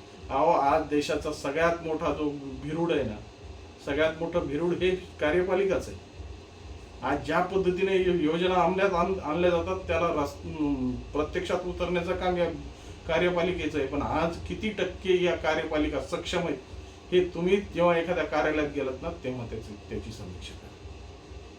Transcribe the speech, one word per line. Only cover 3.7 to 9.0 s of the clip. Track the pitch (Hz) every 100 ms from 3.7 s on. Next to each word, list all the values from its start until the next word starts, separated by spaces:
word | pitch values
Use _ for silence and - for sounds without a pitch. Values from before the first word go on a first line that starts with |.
| - -
सगळ्यात | 143 160 160
मोठं | 160 175 147
भिरूड | 147 175
हे | 151 185 180
कार्यपालिकाच | - - 151 175 185 180 196 143 -
आहे. | - - - - - - - - - - -
आज | 127 147 127
ज्या | 165
पद्धतीने | 185 190 180 180 196 190
यो-, | 180 175 151
योजना | 170 180
अंमलात | 185 175 190 196
आण-, | 170